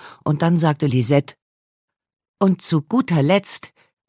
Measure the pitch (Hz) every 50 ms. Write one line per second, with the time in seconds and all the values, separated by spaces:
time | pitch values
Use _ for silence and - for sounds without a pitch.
0 | - - - - _ - 151 143 165 170 175 165 170 156 147 - 156 139 120 127
1 | 117 135 143 139 - - - _ _ _ _ _ _ _ _ _ _ _ _ _
2 | _ _ _ _ _ _ _ - 202 190 180 - - - 165 151 143 - 220 254
3 | 262 262 175 151 139 151 190 202 - - - - - - _ _ _ _ _ _
4 | _